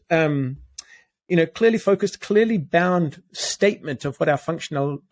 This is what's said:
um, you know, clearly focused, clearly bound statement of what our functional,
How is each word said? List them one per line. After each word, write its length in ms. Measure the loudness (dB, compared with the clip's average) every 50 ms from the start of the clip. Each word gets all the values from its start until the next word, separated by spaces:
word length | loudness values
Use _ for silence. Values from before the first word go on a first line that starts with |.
| _ 0
um, 460 | 0 2 2 2 0 -2 -4 -4 -8 -12 -18 _ -20 -20 -20 _ -20 _ _ _ _ _ _ 0
you 80 | 2
know, 100 | 2 2
clearly 320 | 2 0 0 2 2 2 2
focused, 420 | 2 2 0 2 0 -4 -6 -8
clearly 380 | -4 0 2 2 2 2 0 -2
bound 640 | -2 0 0 2 2 4 2 2 0 -2 -4 -10 _ _
statement 720 | -12 -10 -8 -6 -2 0 0 0 0 -2 -8 -10 -8 -6 -6
of 140 | -8 -4 -2
what 100 | 0 0
our 80 | 0
functional, 680 | -2 -2 -6 -6 -6 -8 -6 -4 -4 -4 -4 -4 -8 _ -6